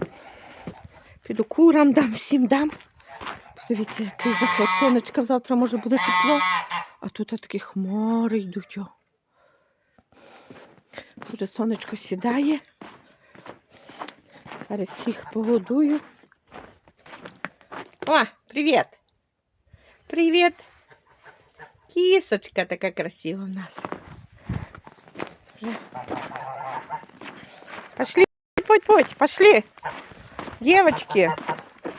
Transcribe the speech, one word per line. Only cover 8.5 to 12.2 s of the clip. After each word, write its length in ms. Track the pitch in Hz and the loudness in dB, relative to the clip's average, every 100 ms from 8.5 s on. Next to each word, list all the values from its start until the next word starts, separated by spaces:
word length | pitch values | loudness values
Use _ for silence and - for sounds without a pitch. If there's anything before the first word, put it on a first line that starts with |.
| 196 - 202 | -10 -12 -14
О. 100 | 190 _ _ _ _ _ _ _ _ _ _ _ _ _ - - - - - _ _ - - - | -16 _ _ _ _ _ _ _ _ _ _ _ _ _ -20 -20 -20 -20 -20 _ _ -20 -20 -20
Тут 180 | - | -16
вже 140 | 226 196 | -10 -8
сонечко 480 | - 220 214 - 214 | -4 -4 -4 -8 -14
сідає. 640 | - 185 | -8 -6